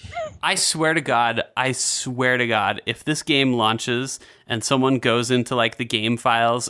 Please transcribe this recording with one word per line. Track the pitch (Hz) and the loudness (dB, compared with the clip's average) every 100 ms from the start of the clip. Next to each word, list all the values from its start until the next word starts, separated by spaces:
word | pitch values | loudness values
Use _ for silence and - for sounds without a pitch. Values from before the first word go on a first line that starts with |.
| - 698 622 - | -14 -10 -10 -6
I | 165 190 | -2 0
swear | - 156 160 | 0 0 0
to | 160 | 0
God, | 139 120 117 113 - - | 2 2 2 0 -4 -2
I | 131 | -2
swear | 127 - - 135 123 127 127 | -2 -4 -4 -6 -2 2 2
to | 117 | 2
God, | 110 98 104 - | 2 0 -2 -4
if | 117 | -6
this | - 151 | -4 -4
game | - 139 131 | 0 2 2
launches | 123 110 113 - 120 131 - - - - | 2 2 0 -2 -4 -4 -10 -16 -16 -6
and | 113 | -4
someone | - 135 131 131 | 0 2 4 2
goes | 127 117 117 | 2 2 2
into, | 127 120 123 | 0 0 0
like, | 113 - | 0 -2
the | 117 | -4
game | 110 110 117 | -2 0 0
files | 127 117 117 123 | 0 2 2 0